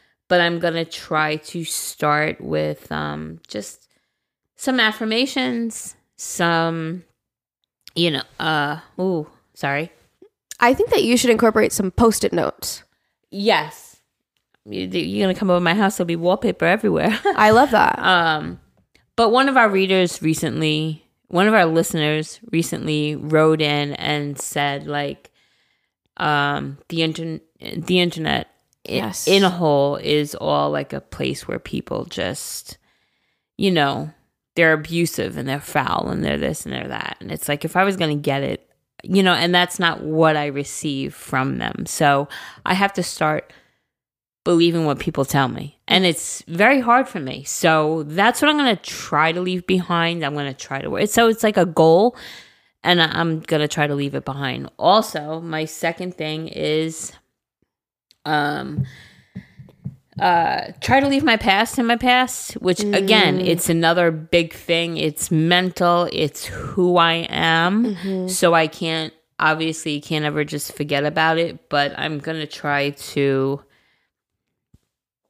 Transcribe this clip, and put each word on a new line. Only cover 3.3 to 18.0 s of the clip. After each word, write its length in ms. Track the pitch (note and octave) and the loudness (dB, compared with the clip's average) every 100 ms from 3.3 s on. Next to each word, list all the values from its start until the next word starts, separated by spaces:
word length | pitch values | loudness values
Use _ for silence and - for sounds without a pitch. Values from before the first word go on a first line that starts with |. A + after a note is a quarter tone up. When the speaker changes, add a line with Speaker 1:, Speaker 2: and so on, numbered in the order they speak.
| D#3+ _ | -14 _
Speaker 1:
just 420 | - G3 - _ _ _ _ _ _ _ _ | -12 -12 -18 _ _ _ _ _ _ _ _
some 240 | - B3+ | -2 2
affirmations, 1120 | A3 G#3+ A3 A3 C4 C4+ B3+ A#3 A#3 - - - _ _ | 0 0 -2 0 0 -2 -4 -4 -6 -8 -14 -18 _ _
some, 880 | - - E3+ E3 E3 E3 D#3+ F3 - _ _ _ _ _ _ _ - | -12 -2 0 2 0 -2 -6 -8 -14 _ _ _ _ _ _ _ -10
you 160 | - E3+ | 0 0
know, 100 | C#3+ - - | 0 -6 -6
uh, 380 | D#3+ D#3 D3 D#3 - - | -2 0 -2 -6 -12 -4
ooh, 280 | F#3+ E3+ D3+ _ _ | -2 -2 -4 _ _
sorry. 360 | - C#3+ C#3+ E3+ _ _ _ - _ _ - | -8 -4 -4 -6 _ _ _ -20 _ _ 2
Speaker 2:
I 120 | A#3+ | 2
think 160 | C4 A4+ | 4 2
that 120 | A#4+ | 2
you 140 | A3+ A#3+ | 4 4
should 140 | A#3+ | 4
incorporate 420 | A3 A#3 G#3+ G#3+ | 4 4 4 2
some 180 | - F#3+ | 0 -4
Post-it 420 | - A#3 G#3 G3+ | 4 4 4 0
notes. 520 | F3 - - - - _ _ _ _ _ | 0 -2 -4 -10 -12 _ _ _ _ _
Speaker 1:
Yes. 680 | G3 G#3 F3 D3+ - - _ _ _ _ _ _ _ | -4 2 2 0 -12 -20 _ _ _ _ _ _ _
You, 180 | - G#2 F#3 | -12 -8 -4
you're 400 | F3+ D#3+ G3+ G3 | -4 -2 -2 0
gonna 120 | F#3 | 0
come 120 | G3 | 2
over 100 | F3 | 2
my 140 | F3 | 2
house, 220 | F#3+ G#3+ - | 2 2 0
there'll 100 | F3 | -4
be 80 | E3+ | -2
wallpaper 480 | E3+ F#3+ A3 - | 0 0 -2 0
everywhere. 540 | - G3+ G#3+ D#3+ D#3+ G#3+ | 0 2 0 0 0 0
<laughs> 40 | |
Speaker 2:
I 260 | G4+ - G#3+ | -2 2 4
love 220 | A3 C#4 | 6 6
that. 260 | A3 - | 4 4
Speaker 1:
Um, 640 | - | 2